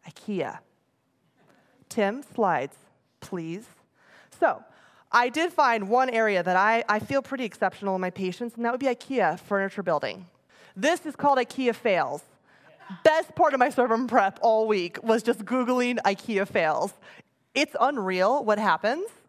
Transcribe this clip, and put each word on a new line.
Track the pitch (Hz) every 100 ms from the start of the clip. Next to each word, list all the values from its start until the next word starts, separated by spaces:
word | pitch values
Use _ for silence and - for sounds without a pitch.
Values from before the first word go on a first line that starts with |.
| -
ikea. | - - 196 139 - _ _ _ _ _ _ _ _ _ _ _ _ _
Tim, | - 196 247
slides, | 285 - 202 151 139 - _ _ _ _
please. | - 185 165 175 233 _ _ _ _ - _ -
So | 320 - - _ _ _ _
I | 233 247
did | 269 339
find | 320 269 233 196
one | 240 262
area | 226 220 190
that | 175 180
I, | 202 226 240
I | 214
feel | 220 277
pretty | 269 269 240
exceptional | - 190 - 202 190
in |
my | 185
patience, | 180 190 175 240 226
and | 233
that |
would | 247
be | 269
ikea | 247 - 269 180 170
furniture | - 202 196 -
building. | 180 151 131 92 175 _ _ _ - -
This | 254 349 311
is | -
called | 285 269
ikea | 247 - 254
fails. | 220 233 180 135 151 - _ _ _ - _ - 185
Best | 320 311 -
part | - 294 277
of |
my | 247
sermon | 262 247 226 247
prep | 233 196 -
all | 240 220 220
week | 208 175 -
was | 226 226
just | 226 240
Googling | 196 254 240 254 247 240
ikea | 202 202 - 208 196
fails. | 202 160 151 196 - - - _ _ _ -
It's | 302 -
unreal | 254 285 190 185 190 277
what | 214 208
happens | 208 160 208 294 415 -